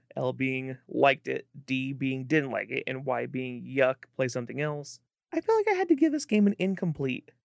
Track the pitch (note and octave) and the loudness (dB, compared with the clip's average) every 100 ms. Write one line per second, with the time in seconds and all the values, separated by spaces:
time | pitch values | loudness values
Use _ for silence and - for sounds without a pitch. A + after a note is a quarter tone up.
0 | _ - C3 B2 C3 C3 C3 C3 - B2+ | _ -4 -4 -2 -2 -2 -6 -10 -6 2
1 | C#3 C#3 - C3 - C#3 C3+ C3 C3 C3+ | 4 4 0 -6 -6 -14 -4 -4 -2 -4
2 | C3 C3 C3 D#3 C#3 G#2+ G#2 C3 - C3 | -4 -4 2 2 2 -4 -4 -6 -6 -6
3 | C#3 A#2+ B2+ C3 B2+ B2 B2 C3 C3 C3 | -4 -4 -4 -6 -6 -8 -6 2 2 2
4 | - - C3 B2 A#2+ B2 D3+ D3 C#3+ - | -8 -4 -2 -2 -6 -4 -4 -6 -10 -18
5 | _ _ - D#4 - A4+ G#4 F#4 F4+ C#4 | _ _ -6 -4 2 2 4 2 4 4
6 | D#4 C#4+ - G#3+ G3+ - F#3+ F#3 F3+ D3+ | 4 2 2 4 4 4 -2 0 -2 -2
7 | C3+ B2+ - _ | -2 -4 -8 _